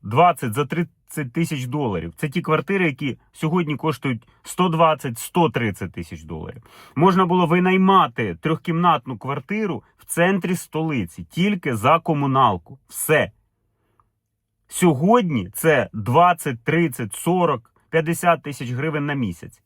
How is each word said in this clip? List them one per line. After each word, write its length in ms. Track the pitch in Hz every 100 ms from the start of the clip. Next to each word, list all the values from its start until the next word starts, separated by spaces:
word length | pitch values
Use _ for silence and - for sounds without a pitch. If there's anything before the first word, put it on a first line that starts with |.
двадцять, 520 | 104 123 175 - 127
за 100 | 107
тридцять 680 | 143 170 170 _ _ - 135
тисяч 320 | 165 165 147
доларів. 480 | 127 151 131 90 85 -
Це 120 | 151
ті 120 | 170
квартири, 460 | - 151 139 196 170
які 320 | 127 143 - _
сьогодні 440 | - 160 180 151 139
коштують 520 | 156 143 139 127 - _
сто 260 | - - 185
двадцять, 500 | 160 165 151 135 117
сто 320 | - 180 160
тридцять 420 | 117 113 95 92
тисяч 300 | - 85 82
доларів. 400 | 78 80 87 - - - - -
Можна 300 | 185 185 185
було 200 | 185 165
винаймати 880 | 180 180 190 190 190 151 123 107
трьохкімнатну 840 | 82 151 160 - 165 175 151 135 113
квартиру 640 | - 139 - 208 208 120 - _
в 60 |
центрі 520 | - - 180 196 175 180
столиці 680 | - 156 160 139 87 -
тільки 520 | 87 - 196 190 147 110
за 220 | 123 165
комуналку. 800 | 170 147 139 135 127 92 - - _
Все. 420 | - - 151 90 - _ _ _ _ _ _ _ _ _ _ _ _ _
Сьогодні 800 | - 180 131 180 240 180 127 92
це 360 | - 165 143 101
двадцять, 720 | 110 101 165 180 175 151 117
тридцять, 500 | - 160 165 123 110
сорок, 600 | - 165 180 170 123 - _ _
п'ятдесят 520 | 160 160 170 175 160
тисяч 280 | 147 143 127
гривень 360 | 123 156 151 143
на 80 |
місяць. 480 | 139 107 85 - -